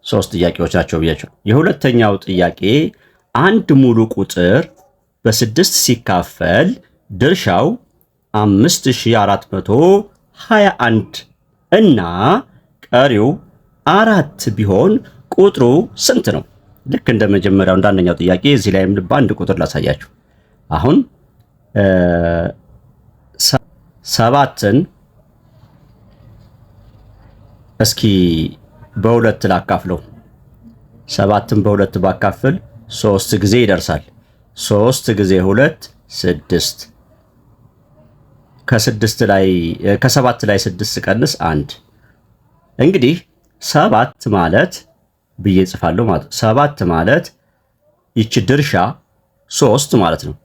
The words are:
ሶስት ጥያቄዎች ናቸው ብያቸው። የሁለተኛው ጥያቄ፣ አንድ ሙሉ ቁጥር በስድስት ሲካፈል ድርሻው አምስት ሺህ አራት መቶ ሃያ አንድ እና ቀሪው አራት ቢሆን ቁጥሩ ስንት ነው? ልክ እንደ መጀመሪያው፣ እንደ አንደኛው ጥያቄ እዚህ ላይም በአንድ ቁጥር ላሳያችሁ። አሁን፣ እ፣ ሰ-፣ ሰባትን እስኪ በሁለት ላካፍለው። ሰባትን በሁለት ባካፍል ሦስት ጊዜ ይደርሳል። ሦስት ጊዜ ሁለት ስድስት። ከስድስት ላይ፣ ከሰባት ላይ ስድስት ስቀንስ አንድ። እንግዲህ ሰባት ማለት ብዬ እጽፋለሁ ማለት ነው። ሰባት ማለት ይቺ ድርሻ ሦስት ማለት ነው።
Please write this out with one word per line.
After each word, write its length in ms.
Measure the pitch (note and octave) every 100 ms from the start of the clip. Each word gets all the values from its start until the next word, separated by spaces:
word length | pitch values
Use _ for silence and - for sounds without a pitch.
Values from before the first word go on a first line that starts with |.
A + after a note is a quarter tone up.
| -
ሶስት 240 | G#2+ E2+
ጥያቄዎች 420 | - F2 E2+ E2+
ናቸው 240 | F2+ D2+ E2
ብያቸው። 300 | D#2+ D#2 - _ G#2
የሁለተኛው 680 | A#2+ E3+ - C#3 A#2+ A2 G2
ጥያቄ፣ 400 | - F#2 F2 - F#2+ C3+ E3 _ _ _ _ A2+
አንድ 340 | E3+ A3 - C#3
ሙሉ 220 | C3 A2+ A2+
ቁጥር 500 | - F#2+ - F2 A#2 E3+ _ _ _ _ _ A#2
በስድስት 480 | A2 A2+ A2+ F#3+ -
ሲካፈል 920 | - A#2 - F2+ F2 - E2 F#2+ E3+ B3+ _ _ _
ድርሻው 580 | F#2 B2+ F#3 - F2+ C#3 A#3+ _ _ _ _ _
አምስት 500 | G#2+ G#2+ G2 C#3 - C3
ሺህ 240 | B2 A#2 A2+
አራት 260 | G2+ G2 -
መቶ 220 | F#2+ - A2 E3+ G3 G3+ _ _ _
ሃያ 280 | - A3 G3+ -
አንድ 300 | A#2+ A2+ - - - _ _ _ _
እና 280 | G3+ G#3+ A#2+ E2+ F2 A2+ G#3 - _ _ _
ቀሪው 440 | - A#2+ C#3 A2 A2+ E3+ - _ _ _ -
አራት 560 | F3+ A3+ G#3 D3 - -
ቢሆን 420 | G2+ G#2 G2 D#3+ G#3+ - - _
ቁጥሩ 320 | - G3 - A#2+ C#3 A#3+ -
ስንት 300 | - B3 -
ነው? 140 | D2+ - _ _ _ -
ልክ 200 | C#3 -
እንደ 160 | A2+ G#2
መጀመሪያው፣ 460 | G2+ F#2+ F#2+ F#2 F#2
እንደ 120 | G2+
አንደኛው 280 | G2 F2 E2
ጥያቄ 260 | F2 F2+ C#3
እዚህ 220 | C#3 G#2
ላይም 220 | F#2+ F#2+ G2
በአንድ 300 | F2+ C3+ C#3
ቁጥር 240 | - F2 E2
ላሳያችሁ። 520 | E2 D#2 - D2 - _ _ _ _ _ _
አሁን፣ 280 | D#2 A2+ A3 B3+ _ _ _ _ _ _ -
እ፣ 80 | G2 F#2 F2 E2+ E2+ E2+ E2+ - _ - _ _ _ _ _ _
ሰ-፣ 240 | - - - _ _ _ -
ሰባትን 720 | - A#2 C#3 C3+ - G#2 A#2 F#3 _ _ _ _ _ _ _ _ _ _ _ _ _ - - - _ _ _ - _ - - - - - - _ _
እስኪ 220 | A2 - A2+ G2 F2+ E2 D#2+ - _ _ - -
በሁለት 440 | A2 A#2 A2+ G#2 G2
ላካፍለው። 540 | F2+ - F#2+ F#2 E2+ - - _ _ _ _ - - _ _ -
ሰባትን 500 | - G2+ G#2 - G#2+
በሁለት 340 | G2+ G#2 G2 G2
ባካፍል 580 | F#2 F2+ G2 F#2+ C3+ F3+ - - -
ሦስት 400 | - A2 G2 - G#2+
ጊዜ 180 | G2+ A#2+
ይደርሳል። 460 | A#2 F#2 - D#2 - _ _ _ _ -
ሦስት 480 | - G#2 A2+ C3+ -
ጊዜ 200 | G2 G2 F#2
ሁለት 400 | F#2 G#2 C#3 - - _ _
ስድስት። 680 | - F#2 D2+ - F2 - - - _ _ _ _ _ _ _ _ _ _ _ _ _ _ _ _ _ -
ከስድስት 520 | A#2+ A#2+ A2 G#2+ -
ላይ፣ 220 | A2 G2 F#2+ F2+ E2 - F#2+ G2+
ከሰባት 440 | C3 C#3 B2 A#2
ላይ 140 | G#2+ G2+
ስድስት 320 | - F2+ G#2
ስቀንስ 400 | - - G2+ C#3+ -
አንድ። 280 | E2+ D#2 D2 - _ _ _ _ _ _ _ _ _ -
እንግዲህ 360 | C#3 G3 B2 F3 _ _ _ _
ሰባት 540 | - D3+ F#3 A2+ B2+ - -
ማለት 440 | G2+ E2 F#2+ F#3 - _ _ _ _ _ -
ብዬ 180 | F#2+ F#2
እጽፋለሁ 440 | F#2 - F2 F2 A#2
ማለት 180 | D#2+
ነው። 100 | -
ሰባት 460 | - A2+ A#2 C#3+ C#3+ F2+
ማለት 380 | E2 F2 D3+ F3 _ _ _ _ _ _ _ _ -
ይቺ 180 | A2 -
ድርሻ 300 | F#2+ C#3 C#3+ F#2 F#2+ D3+ _ _ _ _ _
ሦስት 400 | - C#3+ A#2 C#3+ B2
ማለት 260 | F2 D#2+
ነው። 120 | D2+ D2